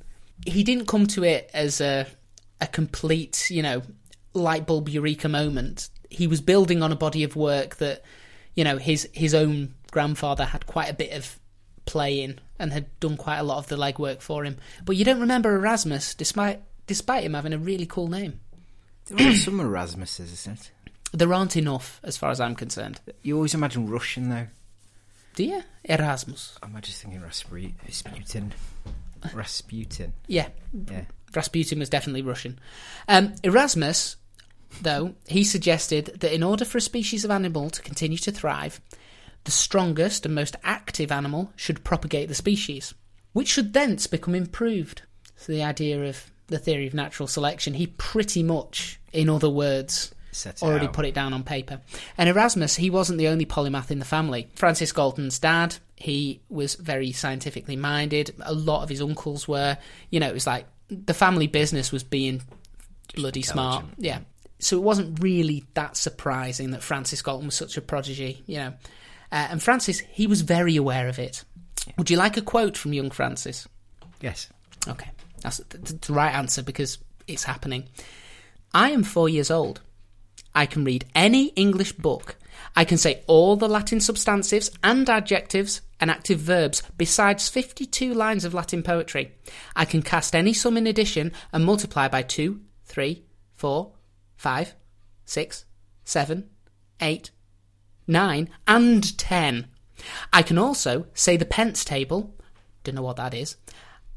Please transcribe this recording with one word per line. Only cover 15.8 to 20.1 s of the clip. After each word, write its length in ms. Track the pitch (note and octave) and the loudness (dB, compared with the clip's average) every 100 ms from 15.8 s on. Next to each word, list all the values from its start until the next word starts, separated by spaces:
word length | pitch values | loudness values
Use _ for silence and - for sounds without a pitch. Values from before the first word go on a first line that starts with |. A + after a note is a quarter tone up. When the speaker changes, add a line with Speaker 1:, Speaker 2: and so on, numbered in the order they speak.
| D#3+ C#3+ - | 0 -2 -4
Speaker 1:
despite 460 | - D3+ - G3+ G3+ - - - | -4 -4 0 0 -2 -10 -18 -6
despite 340 | G3 - C4 | -4 0 0
him 120 | D#3+ | 0
having 180 | D3+ D3+ | -4 -4
a 60 | D#3 | -4
really 280 | E3 F#3+ E3+ | -2 -4 -4
cool 220 | - E3+ | -4 -4
name. 320 | F3+ G3 C#3 - - - - - - - | -4 -6 -10 -16 -20 -20 -20 -20 -20 -8
Speaker 2:
There 240 | G3+ C4+ | 6 8
are 40 | |
some 260 | G#3+ F3 G3 | 8 4 0
Erasmuses, 720 | C#3+ F#2+ F2 F2 F2+ | 0 -2 -4 -8 -10